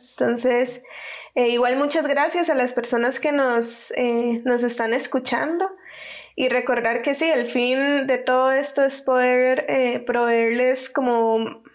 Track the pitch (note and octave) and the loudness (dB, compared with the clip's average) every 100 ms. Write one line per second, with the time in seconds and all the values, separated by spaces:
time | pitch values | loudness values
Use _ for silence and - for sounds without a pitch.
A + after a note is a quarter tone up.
0 | - - A#3+ A#3+ B3+ A#3+ B3+ - - - | -12 -4 -2 0 2 2 0 -4 -14 -18
1 | - - - - A#3+ A#3+ B3 C4 C#4+ D#4 | -16 -16 -8 0 0 2 2 2 0 0
2 | C#4+ C#4+ D#4 F4 E4+ C#4 B3 B3 A#3 A#3 | 0 0 0 0 0 0 0 -2 -2 0
3 | A#3+ C4 D4+ C#4+ C4 A#3 A#3 - - - | 0 0 0 0 2 0 0 -2 -4 -2
4 | B3 A#3 A#3+ A#3 B3 A#3+ A#3+ A#3+ A3+ A#3+ | -2 0 0 -2 0 0 0 -2 -2 -2
5 | - C4 B3+ B3 C#4 E4+ F#4+ F#4+ - - | -2 -4 -2 -2 -2 -2 -4 -6 -20 -20
6 | - - - - B3+ B3 A#3+ A#3+ A3+ A#3+ | -18 -18 -14 -4 0 0 0 -2 0 -2
7 | C4 C#4 D#4+ D4 A#3 B3+ B3 C4 C#4 C#4+ | -2 0 2 0 0 0 0 0 2 0
8 | C4+ B3+ B3+ B3+ C4 C4+ C#4 - C#4 C4+ | 0 -2 2 2 4 2 0 0 0 0
9 | - B3+ B3 B3 B3+ C4 - C4+ B3 A#3+ | 0 2 4 4 2 2 0 0 0 -2
10 | A#3 A#3+ A#3+ A#3 A3+ A#3 B3+ C4 - - | -2 0 2 2 2 2 2 0 -2 -2
11 | B3+ A#3 A3+ A3+ A3 - - | 2 2 2 2 -2 -8 -20